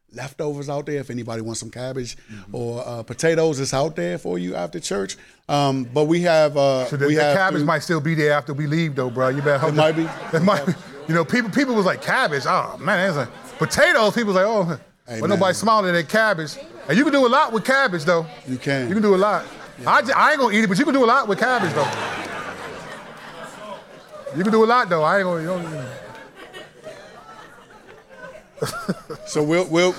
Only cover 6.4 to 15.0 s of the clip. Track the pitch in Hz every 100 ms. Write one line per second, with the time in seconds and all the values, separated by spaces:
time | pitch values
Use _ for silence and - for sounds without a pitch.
6.4 | 151 143 139 131 123 143 143 151 147 190
7.4 | 190 180 147 156 - 160 147 160 147 147
8.4 | 139 139 151 160 165 139 127 117 131 139
9.4 | 143 139 156 151 156 160 165 - - 160
10.4 | 185 190 185 - - - - 165 160 247
11.4 | 226 202 269 226 185 131 - 226 262 139
12.4 | 143 180 123 92 143 208 190 143 117 -
13.4 | - - 165 - 320 302 214 226 214 185
14.4 | 202 220 175 135 - _